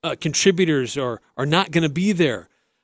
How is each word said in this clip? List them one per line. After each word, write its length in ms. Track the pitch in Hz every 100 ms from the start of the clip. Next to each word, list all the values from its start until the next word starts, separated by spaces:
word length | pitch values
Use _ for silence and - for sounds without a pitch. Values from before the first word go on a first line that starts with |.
uh, 140 | 160 131
contributors 760 | 165 - 196 180 175 147 120 143
are, 240 | 127 113 _ -
are 80 |
not 260 | 139 165 196
gonna 180 | 165 160
be 240 | 143 196
there. 360 | 180 156 104 - _ _ _